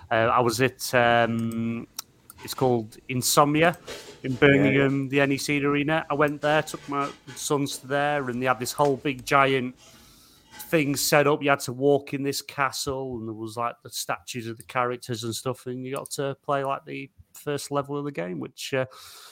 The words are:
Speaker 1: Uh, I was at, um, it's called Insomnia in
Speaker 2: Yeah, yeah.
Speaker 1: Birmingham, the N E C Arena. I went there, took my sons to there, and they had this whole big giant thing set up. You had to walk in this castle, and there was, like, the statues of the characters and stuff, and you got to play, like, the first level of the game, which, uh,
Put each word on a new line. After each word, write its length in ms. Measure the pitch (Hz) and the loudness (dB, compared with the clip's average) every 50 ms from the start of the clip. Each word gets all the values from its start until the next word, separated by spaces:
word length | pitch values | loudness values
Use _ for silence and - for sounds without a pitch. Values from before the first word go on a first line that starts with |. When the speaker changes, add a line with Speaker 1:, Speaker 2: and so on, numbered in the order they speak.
| - - | -6 0
Speaker 1:
Uh, 220 | 120 113 113 120 | 0 2 2 4
I 80 | 120 120 | 2 2
was 220 | 123 117 107 113 | 2 2 2 2
at, 320 | 131 123 - - - - - | 0 0 0 -4 -4 0 2
um, 920 | 123 117 117 117 120 117 113 117 113 113 113 113 117 117 113 117 117 113 - _ - - _ _ _ _ - - - - | 4 4 6 6 4 4 2 0 -2 -2 -4 -4 -4 -4 -4 -4 -6 -10 -12 _ -16 -16 _ _ _ _ -20 -20 -16 -14
it's 100 | - - | -12 -2
called 440 | - 135 127 123 117 110 110 - - - - | 0 2 2 2 2 -2 -6 -12 -16 -10 -6
Insomnia 680 | 131 127 117 - - 160 147 143 147 151 165 175 - - - - - - - - - - - | -4 -2 -2 2 4 4 4 6 4 4 4 2 2 -2 -8 -14 -14 -14 -16 -18 -14 -8 -6
in 80 | 135 | -6
Speaker 2:
Yeah, 60 | 127 | 2
yeah. 100 | 117 147 | 4 6
Speaker 1:
Birmingham, 600 | 143 139 139 143 139 135 139 139 135 139 139 135 127 | 6 8 6 6 4 4 4 2 2 2 0 -2 0
the 120 | 135 143 | 2 2
N 100 | 139 139 | 2 2
E 60 | 139 | 0
C 260 | 131 - - 147 143 139 | -2 -2 -2 -2 0 0
Arena. 420 | 143 143 143 143 151 160 160 156 - | 0 0 0 0 0 0 -2 -2 -2
I 40 | 147 | 0
went 280 | 139 151 147 147 143 | 2 2 0 0 0
there, 200 | - 147 151 156 | 0 2 2 2
took 260 | 147 - - - - | 0 -2 -8 -12 -8
my 220 | - 139 139 143 135 - - _ 139 127 | -4 -2 -2 -2 -4 -6 -12 _ -18 -14
sons 440 | - - - 151 139 143 135 - - | -10 -4 -2 0 0 0 -2 -6 -10
to 80 | - | -6
there, 420 | 127 139 143 143 147 147 147 135 123 | -4 -2 0 0 0 0 -2 -2 -4
and 120 | 117 123 | -4 0
they 40 | 127 | 0
had 140 | 131 123 123 | 0 0 0
this 120 | 127 - | -2 -4
whole 260 | - - 147 143 135 | 0 2 2 2 2
big 280 | 120 - 147 131 127 117 | 0 -2 -4 -4 -4 0
giant 500 | - 147 139 135 135 135 131 123 127 123 _ - - - - - - - _ - _ _ _ _ _ - - - - | 2 4 6 6 4 4 0 0 -4 -8 _ -20 -20 -20 -20 -20 -20 -20 _ -20 _ _ _ _ _ -20 -18 -4 0
thing 260 | - 160 143 139 139 | 2 2 2 2 0
set 320 | 123 - - 165 147 139 | 0 2 4 4 6 6
up. 160 | 143 151 143 139 | 4 2 2 2
You 60 | 143 | 2
had 100 | 139 135 | 2 2
to 120 | - - 120 | 0 -6 -4
walk 400 | 127 135 143 143 139 143 - 143 | 2 4 4 4 4 2 -4 -6
in 100 | 135 139 | -4 -4
this 180 | 139 135 - | -4 -4 -6
castle, 760 | - - - 143 139 131 - - - 147 131 135 135 131 127 | -8 -8 -4 -2 -2 -2 -4 -6 -6 -6 -6 -6 -6 -8 -8
and 100 | 113 110 | -8 -8
there 60 | 113 107 | -8 -8
was, 240 | 107 113 110 107 | -8 -10 -8 -6
like, 180 | 120 117 120 - _ - | -4 -4 -4 -6 _ -14
the 60 | 123 | -12
statues 580 | - - - - 123 - - - - 123 110 | -10 -8 -6 -6 -6 -6 -8 -10 -10 -8 -8
of 100 | 117 113 | -10 -10
the 60 | - - | -12 -12
characters 600 | - - 131 123 123 123 117 - - 120 107 117 | -4 -2 -2 0 0 -2 -6 -6 -8 -8 -6 -6
and 120 | 117 107 | -6 -8
stuff, 300 | - - 131 123 - - | -6 -6 -6 -8 -6 -8
and 200 | 127 123 127 127 | -10 -10 -8 -8
you 100 | 127 135 | -8 -8
got 140 | 143 143 - | -8 -8 -8
to 240 | - - 139 139 135 - _ | -6 -6 -6 -6 -6 -6 _
play, 200 | - 143 139 135 | -2 -2 -2 -2
like, 220 | 135 139 143 - | -2 -4 -6 -8
the 240 | 139 139 139 139 135 _ - _ _ - | -10 -12 -12 -14 -16 _ -20 _ _ -20
first 380 | - - 147 143 139 - - | -12 -6 -6 -6 -6 -6 -4
level 260 | 143 143 139 139 143 | -4 -4 -4 -4 -6
of 80 | 143 143 | -6 -6
the 60 | 147 | -6
game, 280 | 143 165 170 180 180 - | -8 -8 -8 -8 -8 -8
which, 340 | 131 131 - - - - - | -10 -12 -12 -14 -8 -4 -2
uh, 120 | 131 131 - - - - - - - - - | -2 -2 -4 -8 -16 -20 -20 -20 -20 -20 -20